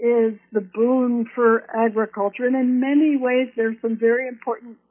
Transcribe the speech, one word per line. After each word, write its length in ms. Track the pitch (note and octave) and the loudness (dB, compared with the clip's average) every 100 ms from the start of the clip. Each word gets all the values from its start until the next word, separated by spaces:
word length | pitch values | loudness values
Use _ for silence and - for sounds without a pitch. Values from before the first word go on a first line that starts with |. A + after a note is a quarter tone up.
is 380 | A#3+ A#3+ A3+ G#3+ _ | 0 2 0 -2 _
the 100 | A3 | -6
boon 640 | F#3 G#3 A#3 C4 B3 A#3+ A3+ | -6 -2 2 2 2 -2 -4
for 300 | - A#3 A3+ - A3+ | 0 2 2 -2 -2
agriculture. 720 | A#3 G#3+ G#3+ - G3+ G3+ B3 | 0 0 -4 -2 -4 -2 -2
And 100 | C4 | 0
in 240 | B3+ B3+ | 0 0
many 380 | C4+ C#4+ D#4 C#4+ | 2 2 2 2
ways, 300 | B3+ B3+ B3+ A#3+ | 0 0 -2 -2
there's 200 | A3+ A3+ | -4 -2
some 160 | A#3 A3 | -6 0
very 280 | A3+ A#3+ B3+ | 0 0 -4
important 520 | A#3+ - A3+ A#3+ A3 _ | -8 -8 -8 -10 -20 _